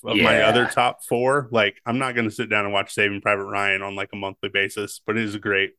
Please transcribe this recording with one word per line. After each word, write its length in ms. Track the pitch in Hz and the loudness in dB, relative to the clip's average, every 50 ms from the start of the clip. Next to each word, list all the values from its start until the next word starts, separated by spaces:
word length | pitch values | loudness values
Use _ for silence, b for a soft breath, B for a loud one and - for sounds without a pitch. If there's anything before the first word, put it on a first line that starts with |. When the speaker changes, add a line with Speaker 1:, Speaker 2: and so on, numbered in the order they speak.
| - | -6
Speaker 1:
of 120 | 117 113 113 | -2 0 2
my 240 | 117 110 110 107 | 4 4 4 4
other 220 | 107 110 113 123 123 | 4 4 4 4 2
Speaker 2:
Yeah. 60 | 120 | 2
Speaker 1:
top 340 | - 135 120 123 - - - - | 2 2 2 2 0 -4 -4 -2
four. 420 | 127 120 123 131 139 143 127 113 | -2 0 2 2 2 0 0 0
Like, 280 | 117 113 104 101 - - _ | 2 2 2 2 0 -4 _
I'm 140 | 120 117 135 | -4 -2 -2
not 160 | 135 127 120 | -2 -2 -2
gonna 160 | 120 113 107 | -2 -2 -2
sit 180 | - - 117 104 | -2 -4 -4 -2
down 140 | 107 107 101 | 0 0 0
and 80 | 101 101 | 0 0
watch 200 | 98 98 - - | 0 -2 -2 0
Saving 280 | 110 104 101 101 101 | 0 0 0 0 -2
Private 240 | - 104 104 98 98 | 0 0 0 0 -2
Ryan 360 | 101 101 101 101 98 95 98 98 | -4 -4 -2 0 0 0 0 -2
on, 120 | 98 98 | -4 -6
like, 140 | 98 101 - | -8 -8 -8
a 40 | - | -8
monthly 340 | 101 98 95 95 - - 101 | -8 -8 -8 -8 -8 -8 -4
basis, 500 | 101 101 98 98 - 107 104 - - - - | -2 -2 -2 -2 -2 -6 -8 -8 -10 -8 -6
but 120 | - 107 117 | -4 -4 -2
it 60 | 110 | -2
is 120 | 104 101 | -4 -6
a 40 | 104 | -6
great, 340 | - 107 98 98 98 - - | -2 0 0 0 0 0 -4